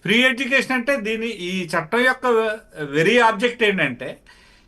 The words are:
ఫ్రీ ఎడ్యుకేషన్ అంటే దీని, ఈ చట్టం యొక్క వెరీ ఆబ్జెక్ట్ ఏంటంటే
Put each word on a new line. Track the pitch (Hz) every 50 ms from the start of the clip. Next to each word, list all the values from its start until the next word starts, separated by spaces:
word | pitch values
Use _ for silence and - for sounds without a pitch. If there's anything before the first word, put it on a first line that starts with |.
| _
ఫ్రీ | 170 208 233 254
ఎడ్యుకేషన్ | 262 247 226 277 247 277 269 196 -
అంటే | 254 254 240 269 277
దీని, | 269 202 214 226 220 226 233
ఈ | 220 185 180 175 185 190 185 160
చట్టం | 180 170 160 156 - 233
యొక్క | 247 262 254 262 - 247 240 220 226 220 214 220 - _ - 160
వెరీ | 151 143 139 151 160 185 233 247
ఆబ్జెక్ట్ | 233 226 214 196 240 240 240 - 226
ఏంటంటే | 208 196 185 156 139 123 - 127 147 156 - _ - - - - - - _ _